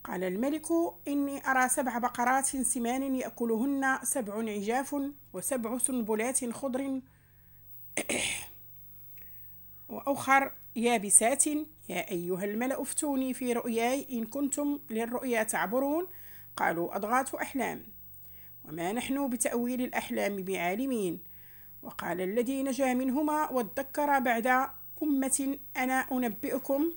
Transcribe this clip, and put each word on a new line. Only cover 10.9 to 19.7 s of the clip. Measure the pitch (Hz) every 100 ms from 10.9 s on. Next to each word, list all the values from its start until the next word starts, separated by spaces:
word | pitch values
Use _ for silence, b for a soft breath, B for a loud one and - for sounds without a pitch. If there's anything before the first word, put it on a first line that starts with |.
| 240 196 - 220 285 302 302 311 - -
يا | 180 -
أيها | 180 175 180 202
الملأ | 214 254 262
افتوني | 277 - 302 269 262
في | 247 247
رؤياي | 233 240 226 233 269 277
إن | 240 220
كنتم | 277 277 285 285 285 -
للرؤيا | 220 233 240 262 233
تعبرون." | 220 185 175 240 277 302 381 B B B B -
قالوا: | - 165 170 202
"أضغاث | 208 247 262 -
أحلام، | - 269 202 - - - - - B B B B -
وما | 156 170
نحن | 226 247 269 277
بتأويل | 240 - 240 240